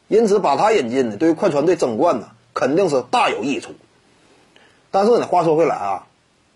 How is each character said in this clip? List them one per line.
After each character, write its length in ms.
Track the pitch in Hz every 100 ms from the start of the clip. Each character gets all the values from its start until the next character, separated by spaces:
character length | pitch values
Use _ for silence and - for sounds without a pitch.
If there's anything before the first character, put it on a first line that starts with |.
| -
因 200 | 208 226
此 120 | 208
把 180 | 175 139
他 160 | 202
引 160 | 214 120
进 220 | 131 120
呢， 60 | 101
对 140 | 160
于 20 |
快 180 | 160 202
船 160 | 147 156
队 100 | 170
争 200 | 143 110
冠 240 | 170 135
呢 80 | 90 _ _
肯 200 | - 127
定 140 | 156 190
是 140 | 139
大 280 | 117 247 190
有 140 | 127
益 160 | 220 -
处。 120 | - - _ _ _ _ _ _ _ _ _ _ _
但 160 | 190 208
是 120 | 226
呢， 80 | 127
话 180 | 175
说 100 | 165
回 120 | 156 156
来 100 | 107
啊， 300 | 101 95 - _ _ _ _